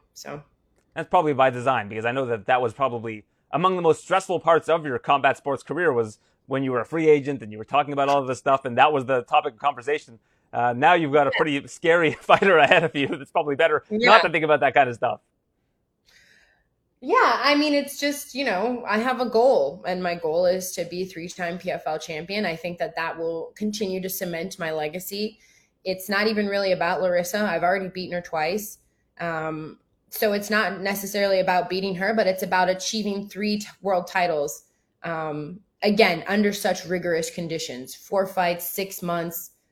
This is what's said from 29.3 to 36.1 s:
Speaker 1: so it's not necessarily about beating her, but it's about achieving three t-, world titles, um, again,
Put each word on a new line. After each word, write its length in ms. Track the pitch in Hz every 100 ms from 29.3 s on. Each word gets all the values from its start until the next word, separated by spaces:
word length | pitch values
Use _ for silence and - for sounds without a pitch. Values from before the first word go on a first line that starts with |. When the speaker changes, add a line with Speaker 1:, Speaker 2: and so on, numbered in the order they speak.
| 160 156 156 156 - _ _ _
Speaker 1:
so 240 | - 220
it's 160 | 202 208
not 320 | 214 180 185
necessarily 600 | 196 202 - 208 202 190
about 280 | 180 180 175
beating 260 | 185 196 175
her, 180 | 196
but 120 | 220 190
it's 180 | 190
about 260 | 180 185 180
achieving 580 | 185 - 220 208 202 202
three 300 | 185 208 208
t-, 80 | - -
world 240 | 190 180 185
titles, 560 | 190 175 151 151 - _ _ _ _
um, 580 | 170 160 156 151 151 185 _ _
again, 420 | 208 208 196